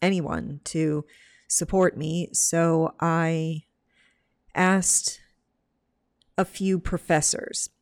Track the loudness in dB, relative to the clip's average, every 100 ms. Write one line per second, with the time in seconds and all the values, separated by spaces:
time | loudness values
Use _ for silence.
0 | 0 0 -2 -4 -6 -10 -6 -2 0 -2
1 | -6 -16 -20 _ -6 -4 0 2 2 2
2 | -4 -4 -2 -2 0 2 4 4 0 0
3 | 0 2 0 0 -2 -6 -10 _ _ _
4 | _ _ _ _ _ 0 2 4 2 0
5 | -2 -8 _ _ _ _ _ _ _ _
6 | _ _ _ -4 -4 -2 0 0 -2 -4
7 | 0 2 2 -2 -6 -8 -8 _